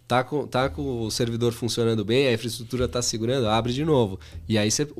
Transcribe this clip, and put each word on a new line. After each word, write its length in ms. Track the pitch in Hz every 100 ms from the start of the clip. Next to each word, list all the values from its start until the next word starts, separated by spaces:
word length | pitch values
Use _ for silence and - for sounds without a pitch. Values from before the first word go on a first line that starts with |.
| -
Tá 160 | 123
com, 240 | 127 147 117
tá 220 | 127 135
com 320 | - 139 120 110
o 40 |
servidor 420 | - 117 117 120
funcionando 500 | 113 117 120 117 113
bem, 220 | 101 123 139
a 40 |
infraestrutura 520 | 113 120 110 113 123 123
tá 140 | 123
segurando, 480 | 120 117 113 135 110
abre 240 | 110 117
de 100 | 127
novo. 380 | 160 143 107 95 - - -
E 120 | 110
aí 120 | 104
você, 160 | - 147